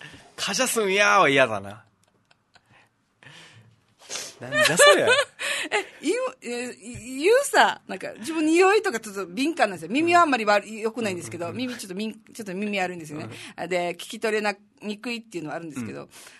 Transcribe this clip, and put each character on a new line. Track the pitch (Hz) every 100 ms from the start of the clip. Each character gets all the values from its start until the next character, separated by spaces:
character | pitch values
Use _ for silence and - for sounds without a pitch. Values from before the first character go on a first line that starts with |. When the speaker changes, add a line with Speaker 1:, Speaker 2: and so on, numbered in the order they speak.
| - - - -
Speaker 1:
「か | -
じ | 196
ゃ | 254
す | 233
ん | 202
や」 | 190 208 208
は | 160
嫌 | 139 127
だ | 104
な。 | 98 107 - _ _ _ _ _ _ _ _ _ _ _ _ _ - - - - - _ _ _ - - - -
な | -
ん | 605
じ | 605
ゃ | 170
そ | 587 587
り |
ゃ。 | -
Speaker 2:
<laughs> | 523 508 - 494 494 392
え、 | 427 - -
言 | 269
う、 | 466 508 -
え、 | - 240 247
言 | - 208 220 220 262 330
う | 494
さ、 | 571 330 214 135 -
な | 190
ん |
か | - -
自 | 226
分 | 320 311
匂 | 330 381
い | 415
と | 415
か | 233
ち | 220
ょ |
っ |
と | 196 180
敏 | 180 277
感 | 330 226
な | 180
ん |
で |
す |
よ。 | 160
耳 | 254 339
は | 349
あ |
ん | 330
ま | 254
り | 208
悪 | 208 202
い、 |
Speaker 1:
う | 220
ん。 |
Speaker 2:
良 | 220
く | 226
な | 220
い |
ん | 180
で |
す | 156
け | 170
ど、 | 170
Speaker 1:
う |
ん |
う |
ん | 185
う |
ん。 | 254
Speaker 2:
耳 | 240
ち |
ょ | 208
っ |
と |
み | 185 220
ん-、 | - -
ち | -
ょ |
っ | 202
と |
耳 | 180 208 202
悪 | 185
い | 180
ん |
で | 156
す |
よ | 151
ね。 | 113
Speaker 1:
う |
ん。 | 117 - -
Speaker 2:
あ、 | 170
で、 | 180 175
聞 | 170
き | - 226
取 | 220 214
れ |
な、 | 208 202 _ _
に | 202 208
く | 240
い | 233
っ |
て | 233 175
い |
う |
の | 151
は | 151
あ |
る | 170
ん |
で | 131
す |
け | 113
ど、 | 139
Speaker 1:
う | 139
ん。 | - - -